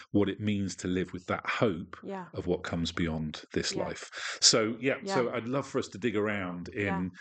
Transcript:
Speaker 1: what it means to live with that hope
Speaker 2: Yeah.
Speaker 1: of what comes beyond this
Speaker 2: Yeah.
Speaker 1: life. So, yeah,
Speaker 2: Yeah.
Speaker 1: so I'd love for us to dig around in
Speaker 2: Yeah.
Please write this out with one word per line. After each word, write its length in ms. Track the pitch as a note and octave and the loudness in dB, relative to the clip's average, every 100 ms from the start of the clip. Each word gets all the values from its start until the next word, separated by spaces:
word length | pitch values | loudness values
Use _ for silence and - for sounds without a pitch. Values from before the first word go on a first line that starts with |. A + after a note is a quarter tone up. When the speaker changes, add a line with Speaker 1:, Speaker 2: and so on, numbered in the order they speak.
| - | 0
Speaker 1:
what 160 | G#2 G2 | 4 4
it 100 | F#2+ | 2
means 380 | G#2 G2+ F#2+ - | 0 2 0 -2
to 100 | F#2 | 0
live 260 | F#2 F2 | 0 0
with 140 | F2+ - | -6 -2
that 180 | F2+ | -2
hope 520 | - - A#2+ D#2+ - - | -2 2 2 2 -6 -12
Speaker 2:
Yeah. 220 | - G3 F3 | -8 -8 -8
Speaker 1:
of 120 | G#2 F2+ | -6 0
what 160 | E2+ | 0
comes 300 | - E2+ E2 | 0 -2 -2
beyond 500 | - E2+ D#2 D#2 - - | 0 0 0 -4 -6 -6
this 220 | - - | -4 -2
Speaker 2:
Yeah. 80 | D#2+ | -2
Speaker 1:
life. 560 | - - - - - - | -4 -4 -10 -10 -8 4
So, 360 | - B2 A2 B2 | 6 6 4 2
yeah, 180 | C3+ B2 | 0 0
Speaker 2:
Yeah. 120 | F#3+ | 0
Speaker 1:
so 160 | E3+ A#2+ | 2 2
I'd 140 | A#2+ A2+ | 0 -2
love 180 | C#3 B2+ | -2 0
for 140 | C3+ | -2
us 80 | - | -2
to 100 | G#2 | -2
dig 160 | A#2+ G2+ | 0 2
around 520 | G#2 G#2 F2+ F2+ F2 | 2 0 -2 -4 -6
in 160 | - | -2
Speaker 2:
Yeah. 240 | G2+ F#2+ F#2 - | 0 0 -2 -6